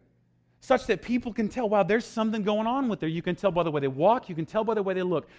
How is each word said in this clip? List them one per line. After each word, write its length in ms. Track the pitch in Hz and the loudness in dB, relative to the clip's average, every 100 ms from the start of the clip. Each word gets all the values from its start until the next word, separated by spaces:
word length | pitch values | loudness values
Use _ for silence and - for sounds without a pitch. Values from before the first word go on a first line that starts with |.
| _ _ _ _ _ _ | _ _ _ _ _ _
such 260 | - 254 - | 0 0 2
that 140 | 185 | -2
people 320 | - 240 247 | -2 -2 -2
can 160 | 220 208 | -4 -4
tell, 180 | 254 214 | -2 2
"Wow, 160 | 208 | 2
there's 220 | 180 226 - | 4 0 0
something 380 | 226 220 220 | -2 -2 0
going 220 | 202 214 226 | 0 0 0
on 220 | 269 254 | 0 0
with 120 | 190 | 0
there." 100 | 160 | -2
You 120 | 165 | -2
can 140 | 180 - | -4 0
tell 160 | 196 | 0
by 120 | 175 | 2
the 80 | 165 | 0
way 100 | 147 | 0
they 60 | 135 | -2
walk. 420 | 131 185 247 - | 2 4 2 -2
You 60 | 165 | -8
can 100 | 156 | -4
tell 180 | 214 | -2
by 100 | 220 | 0
the 80 | 214 | -2
way 120 | 190 | -2
they 100 | 185 | -2
look. 240 | 180 156 - | -2 -4 -6